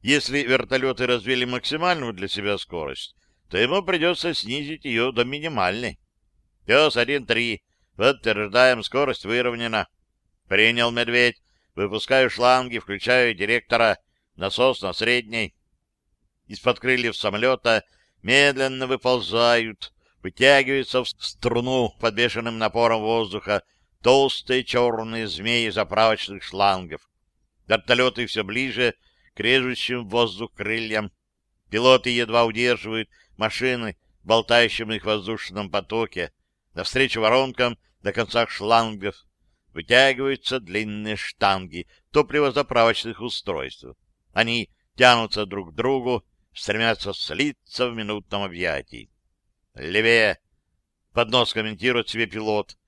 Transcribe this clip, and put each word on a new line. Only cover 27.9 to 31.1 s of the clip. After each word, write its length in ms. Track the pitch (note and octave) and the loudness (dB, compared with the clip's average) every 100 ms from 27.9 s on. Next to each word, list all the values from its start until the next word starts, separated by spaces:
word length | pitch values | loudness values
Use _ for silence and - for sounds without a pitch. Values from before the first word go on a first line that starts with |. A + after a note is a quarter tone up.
| B2 B2+ A#2+ A#2 | 2 2 -2 -6
всё 180 | A2 | -4
ближе 520 | F#2+ A2 C3+ A2 B2 - _ _ _ - | -4 -4 -6 -2 -2 -2 _ _ _ -4
к 40 | |
режущим 680 | G#2+ C3 B2+ A#2+ - B2+ A2 | 2 2 0 -4 -6 -6 -2
воздух 440 | A#2 A#2 F#2+ A2+ - | 0 0 -2 -14 -10
крыльям. 560 | G#2 A2+ A2+ G#2+ G#2 | -6 -6 -2 -4 -4